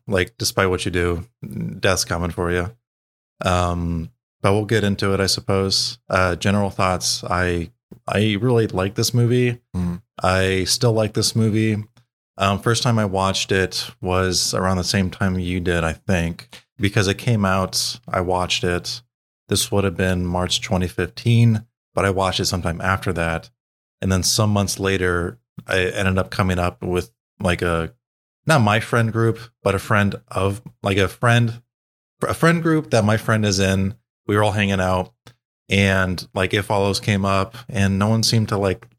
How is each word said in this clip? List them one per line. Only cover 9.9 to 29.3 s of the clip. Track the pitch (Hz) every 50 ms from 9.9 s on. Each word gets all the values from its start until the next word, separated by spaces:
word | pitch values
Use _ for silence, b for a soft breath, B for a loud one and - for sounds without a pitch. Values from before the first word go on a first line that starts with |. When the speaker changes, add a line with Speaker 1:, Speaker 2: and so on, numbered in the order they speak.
| 87 87 - _ _ -
Speaker 1:
I | - 92 92 95 95 95 95 95 92
still | 85 - - - 120
like | 110 110 110 104 -
this | - 107 - - 117
movie. | 110 110 101 110 110 110 107 104 107 - _ _ _ _ _ _ _ _ _ -
Um, | 98 98 101 95
first | - 120 117 113 -
time | 131 117 113
I | 107
watched | 101 92 95 95 95 95 - - - 104
it | 95 95 90 - - - - - _
was | - 92 92 92 92 92 90 82 - - -
around | - 92 92 95
the | 92 90
same | 87 - 101 95 90
time | - - 104 95 92 92
you | 90 87 90 92
did, | 85 90 87 85 82
I | 80 78
think, | - _ - 98 87 82 82 85 - - - B B B B _ -
because | 101 101 - 110 98 95
it | 101 -
came | - 123 120 107 101
out, | 95 95 95 95 92 - - - - - - _ -
I | - 95
watched | 92 87 90 90 90 87 - - -
it. | 90 87 87 87 - - - - _ _ _ _ _ _ _ _ -
This | - - - -
would | - 101 98
have | 98 - -
been | 98 92 92 90 90
March | 90 87 90 90 90 - -
twenty | - - 98 90 90 87
fifteen, | - - 90 82 - - - 120 120 117 117 117 110 107 - - _ _ _ _ -
but | - 92
I | 98
watched | 95 95 95 92 92 -
it | 98
sometime | 85 - 90 85 90 82 87
after | 92 92 95 92 - 104 90
that. | 85 85 82 82 82 - - _ _ _ _ _ _ _ _ _ _
And | - 98
then | 95 92
some | 87 - - - 110 104
months | 104 101 101 92 - -
later, | 98 95 98 95 90 90 87 87 87 90 113 - _ _ _ - -
I | - - 95 92
ended | 92 92 107 101 95 95 92
up | 90 -
coming | - - 98 92 90 87
up | 87 90 90 - -
with, | 92 90 90 87 - _ _ _ _ _ -
like, | 101 92 87 85
a, | 92 87 85 82 82 80 - _ _ _ _ _ _ _ _ _ _
not | - 160 147
my | 117 107 104 113
friend | - - - 120 117 113
group, | 101 113 113 113